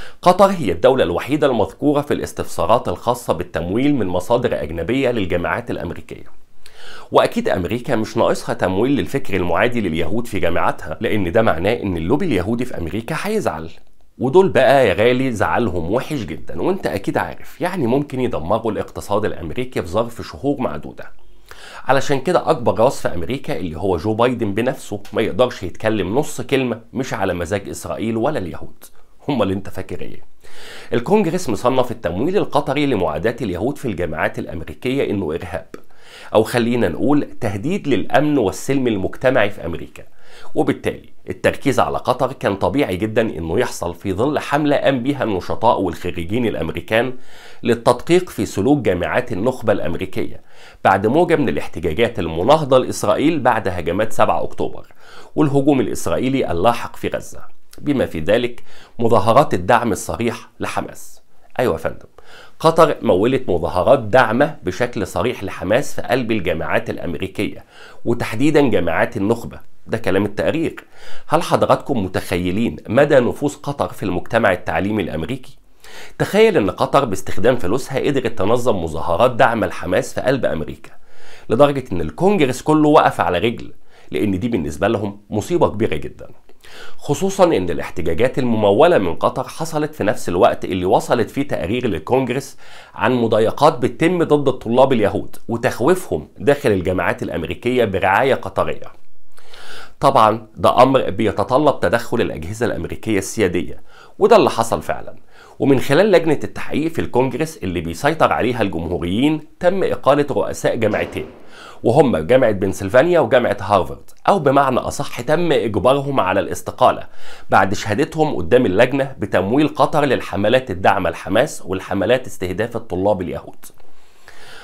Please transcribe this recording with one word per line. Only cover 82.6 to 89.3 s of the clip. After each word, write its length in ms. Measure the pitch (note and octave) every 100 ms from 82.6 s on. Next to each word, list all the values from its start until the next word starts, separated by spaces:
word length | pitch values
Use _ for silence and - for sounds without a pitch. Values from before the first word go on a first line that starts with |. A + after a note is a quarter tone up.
كله 260 | - D#3 D3+
وقف 320 | D3 C3 -
على 180 | F2 F2+
رجل، 340 | G#2+ - - - - - -
لأن 280 | C2 G2+ F#2+
دي 100 | A#2
بالنسبة 400 | A2+ D2+ D2+ G2
لهم 320 | A2+ G#2 - -
مصيبة 380 | G#2+ G2+ E3+ C3+
كبيرة 280 | G#2 G#2+ D#2+
جدًا، 320 | - - - - - - - - - -
خصوصًا 480 | - C#3+ G3 G3
إن 260 | F3+ B2+ F2+
الاحتجاجات 680 | D2 - - E2 E2 B2+ C3+
الممولة 600 | B2 A2 G2+ G#2 E3 D#3
من 160 | F2+
قطر 340 | - G#2+